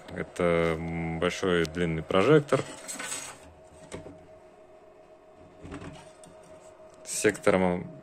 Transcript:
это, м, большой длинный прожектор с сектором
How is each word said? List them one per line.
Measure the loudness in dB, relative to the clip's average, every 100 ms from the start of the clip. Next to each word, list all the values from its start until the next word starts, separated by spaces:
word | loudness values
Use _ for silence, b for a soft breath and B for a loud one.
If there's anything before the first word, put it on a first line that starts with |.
| -8 -10
это, | -8 0 2 4 2 0
м, | -2 -4 -4 0
большой | -2 0 2 2 2
длинный | 0 -2 -2
прожектор | 2 4 6 6 6 0 0 -10 -14 -12 -10 -10 -10 -16 -20 -20 -20 -20 -14 -14 -14 -18 -20 -20 -20 -20 -20 -20 -20 -20 -20 -20 -20 -20 -20 -20 -14 -14 -14 -16 -20 -20 -20 -20 -20 -20 -20 -20 -20 -18
с | -8
сектором | 2 2 4 4 4 4 2 -4 -14